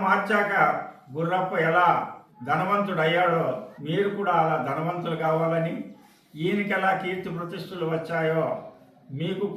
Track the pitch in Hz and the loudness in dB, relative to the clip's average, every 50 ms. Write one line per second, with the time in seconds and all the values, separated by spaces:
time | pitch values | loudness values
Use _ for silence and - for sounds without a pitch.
0 | 190 185 190 202 190 - 214 208 202 202 196 185 156 143 - - - - - - | 4 2 2 2 2 2 2 2 2 2 4 4 4 4 4 2 -4 -8 -14 -20
1 | - - 127 151 165 170 185 185 185 185 208 180 160 160 165 180 175 175 - - | -20 -12 -6 -4 -2 0 0 0 0 0 0 0 2 4 4 4 6 6 4 2
2 | - - - - - _ _ - 120 127 151 165 185 185 202 202 202 196 180 160 | 0 -6 -8 -14 -18 _ _ -12 -4 -2 -2 0 0 2 2 0 0 0 0 2
3 | 156 160 170 175 180 175 165 165 151 135 - - - - - - 143 151 170 196 | 2 2 4 4 4 4 4 2 2 0 -2 -4 -6 -12 -14 -12 -6 -4 0 0
4 | 202 196 - 202 202 185 170 165 160 160 160 156 - 139 143 156 160 170 180 175 | 0 0 0 -2 -2 0 2 2 2 2 2 0 -2 -2 -2 -2 -2 -2 -2 -4
5 | 165 165 165 160 160 160 160 160 165 165 165 165 160 165 - - - - - - | -4 -4 -4 -2 0 2 2 2 2 2 2 0 0 -2 -2 -6 -8 -10 -14 -20
6 | - - - _ _ _ - 151 160 185 202 208 202 202 202 190 185 190 190 - | -20 -20 -20 _ _ _ -10 -4 -2 0 0 0 0 0 0 0 2 2 2 0
7 | - 180 185 185 180 - 165 165 170 165 185 185 165 170 185 180 165 160 160 160 | 0 -4 -4 -4 -6 -6 -6 -6 -6 -8 -8 -10 -10 -10 -8 -4 -4 -2 -2 -2
8 | 160 - 170 165 160 160 160 160 151 123 110 - - - - - - - - - | -4 -2 -2 0 0 2 2 2 0 0 -2 -6 -8 -14 -18 -20 -20 -20 -20 -20
9 | _ - 131 139 165 185 196 196 208 196 - | _ -12 -8 -6 -4 -4 -4 -2 -4 -4 -4